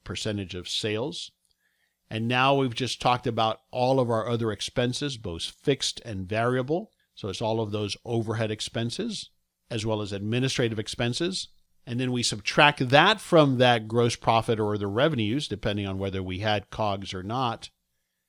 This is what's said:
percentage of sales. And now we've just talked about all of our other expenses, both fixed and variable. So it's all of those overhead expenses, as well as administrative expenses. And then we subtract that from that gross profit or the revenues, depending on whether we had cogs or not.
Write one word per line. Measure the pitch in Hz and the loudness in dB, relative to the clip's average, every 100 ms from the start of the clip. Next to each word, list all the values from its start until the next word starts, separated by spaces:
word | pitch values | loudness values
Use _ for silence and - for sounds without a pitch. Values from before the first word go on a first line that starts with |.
percentage | - 95 113 104 92 90 | -12 -6 -4 -4 -6 -8
of | 87 | -8
sales. | - 110 107 139 175 - _ _ _ _ _ _ _ _ | -4 -2 -2 -4 -8 -12 _ _ _ _ _ _ _ _
And | 113 113 | -4 0
now | 123 131 139 | 2 4 4
we've | 135 | 2
just | 117 123 - | -2 -4 -2
talked | 131 123 127 | 0 2 0
about | 117 110 107 _ | 0 0 -2 _
all | - 127 135 | -2 2 4
of | 120 | 2
our | 113 110 | 0 0
other | 117 113 | 0 -2
expenses, | 101 - - 123 127 147 123 | -2 -4 -2 0 -2 -6 -6
both | 98 85 | -8 -8
fixed | - - - 135 - - 117 | -10 -4 0 0 0 -6 -8
and | 98 92 | -8 -4
variable. | 107 120 127 131 165 214 _ _ | 0 2 0 0 -2 -4 _ _
So | - 107 | -12 -8
it's | 92 | -4
all | 110 113 | -2 0
of | 107 | -2
those | 104 104 - | -2 -4 -6
overhead | 113 117 110 110 110 | -4 -2 -2 -2 -2
expenses, | 110 - 117 117 - 226 202 - _ _ _ _ | -4 -6 -4 -4 -4 -6 -8 -12 _ _ _ _
as | 120 107 | -6 -2
well | 107 | -2
as | 104 | -4
administrative | 101 104 117 131 - 120 107 | -6 -2 0 0 0 0 -2
expenses. | 104 - 120 120 175 190 - _ _ _ - | -6 -4 -4 -2 -4 -4 -10 _ _ _ -8
And | 120 | -4
then | 127 | -2
we | 123 | 0
subtract | 117 110 - - 147 147 131 | -2 -4 0 6 6 4 4
that | 139 180 214 | 6 6 4
from | - 170 143 127 | 4 6 6 6
that | 123 120 110 | 6 4 2
gross | 117 120 - | 0 0 2
profit | - 117 113 110 | 2 2 2 0
or | 107 104 | 0 0
the | 101 | 0
revenues, | 104 151 139 104 131 - | 2 2 2 0 -2 -4
depending | 101 113 101 98 | -4 -2 -2 -4
on | 95 | -4
whether | 98 95 | -4 -4
we | 92 92 | -4 -2
had | 107 104 - | 0 0 -2
cogs | - 107 98 92 | -4 -2 -2 -6
or | 95 | -8
not. | 95 120 123 110 - _ _ _ _ _ | -6 -4 -2 -4 -10 _ _ _ _ _